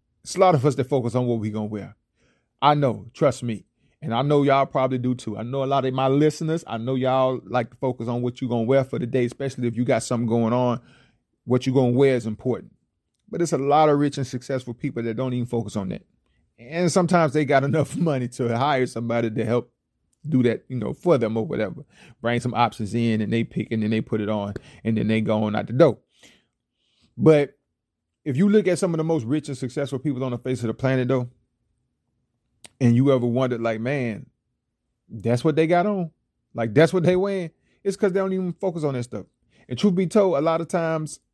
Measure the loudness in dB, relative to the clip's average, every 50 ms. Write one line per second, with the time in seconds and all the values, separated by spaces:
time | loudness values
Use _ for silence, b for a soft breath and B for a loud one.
0 | _ _ _ _ -16 -8 2 4 4 6 6 4 2 2 0 0 -2 -2 0 -2
1 | -2 0 -2 -2 0 0 -2 -2 -4 -6 -6 -6 -8 -6 -8 -10 -10 -12 -18 _
2 | _ _ _ _ _ _ _ _ _ _ _ 0 2 2 4 4 2 0 0 -2
3 | -10 -14 _ 0 0 2 0 0 -6 -6 -6 -8 -10 _ _ _ _ _ _ -12
4 | -6 -4 -2 -2 0 2 2 4 4 4 4 2 2 0 0 -2 0 0 0 -2
5 | -2 -2 -4 -4 -6 -10 -10 -8 -8 -6 -6 -4 -2 0 0 0 0 0 -2 0
6 | 0 2 4 4 4 2 2 0 -4 -4 -4 -4 -6 -6 -8 -8 -4 -4 -2 -2
7 | 0 0 2 2 2 0 0 -4 -8 -4 -2 -2 -2 -4 -8 -4 -4 -4 -4 -4
8 | -4 -4 -4 -2 -2 -4 -4 -4 -4 -2 -2 -2 0 2 2 2 2 0 -4 -6
9 | -6 -2 -2 0 -2 -2 -4 -6 -8 -8 -6 -4 -4 -4 -2 -2 0 0 0 0
10 | 0 -2 -2 -2 0 0 0 2 2 2 2 2 2 0 0 -2 b b b b
11 | b b b b b _ _ _ -4 0 0 0 0 2 2 2 2 4 4 4
12 | 4 4 4 2 -2 -4 -8 -6 -4 -4 -4 -4 -6 -16 _ _ _ _ _ _
13 | _ _ _ _ _ -10 -4 -4 -2 0 0 -2 2 4 4 6 6 6 4 4
14 | 2 0 0 -4 -8 -6 -8 -10 -8 -6 -6 -6 -6 -8 -12 -6 -6 -6 -4 -4
15 | -4 -4 -4 -4 -4 -4 -2 -4 -4 -2 -4 -4 -4 -4 -6 -6 -6 -6 -8 -10
16 | _ _ _ _ _ _ _ _ _ _ _ -20 -16 -8 -4 0 0 2 2 2
17 | 2 4 4 4 2 4 2 0 0 4 2 2 2 2 0 0 0 -2 -2 -2
18 | -2 0 0 -2 -4 -6 -4 -4 -4 -2 0 0 0 0 0 0 0 -2 -4 -6
19 | -4 -2 -2 0 -2 -2 -2 -4 -2 0 -2 -2 -2 _ _ _ _ _ _ _
20 | _ _ _ _ -10 -2 0 2 2 2 2 0 _ -8 -8 -6 -4 -6 -6 -4
21 | 2 2 2 4 2 0 -2 -2 -4 -4 -4 -4 -4 -4 -6 -12 -18 b b b
22 | b b b b -4 -2 -2 -2 -2 -2 0 0 0 0 0 -4 -8 -4 -2 0
23 | 0 2 0 0 0 0 -2 -2 -2 -2 -4 -6 -6 -4 -4 -4 -2 0 -2 -2
24 | -2 -2 -4 -4 -2 -2 -2 -4 -4 -6 -8 B B B B B B -2 -2 0
25 | 0 2 2 0 2 0 0 0 0 0 -2 -4 -4 -2 4 6 6 6 4 0
26 | _ _ b b b b b b b b b _ _ _ _ _ _ _ _ _
27 | _ _ -6 2 4 6 6 6 4 0 _ _ _ _ _ _ _ _ _ _
28 | _ _ _ _ -6 -4 0 2 4 6 6 4 4 4 0 0 0 -2 0 0
29 | 0 0 0 -2 0 -2 -4 -4 -4 -6 -10 -8 -8 -6 -4 -6 -6 -4 -6 -6
30 | -4 -4 -4 -4 -4 -6 -6 -6 -4 -6 -4 -4 -4 -6 -4 -2 -2 0 0 0
31 | 0 0 0 0 -2 -4 _ _ _ _ _ _ _ _ _ _ _ _ _ _
32 | _ _ _ _ _ _ _ _ _ _ _ _ _ -20 _ 0 2 4 4 6
33 | 6 4 4 4 2 0 0 0 0 0 -2 -2 -2 -2 -2 -2 -4 -4 -4 -2
34 | -4 -4 -6 -8 -12 _ _ _ _ _ _ _ _ _ _ _ _ _ _ _
35 | _ -18 -14 -6 0 0 0 2 2 0 2 2 2 2 4 2 2 2 0 -2
36 | -4 -6 _ _ _ _ _ _ _ _ -6 -4 -4 2 6 6 6 6 4 2
37 | 2 2 2 2 0 -2 -2 -4 -6 -8 _ _ _ _ _ _ -6 -6 -4 0
38 | 0 0 0 0 -2 0 -2 -2 -4 -4 -6 -4 -6 -6 -4 -2 -4 -2 -2 -4
39 | -6 -8 -10 -14 -14 _ _ _ _ b b b b b -8 0 0 2 2 2
40 | 0 2 2 4 4 4 2 2 0 0 0 0 -2 -2 -2 -2 -2 0 -2 -4
41 | -4 -8 -12 -16 _ _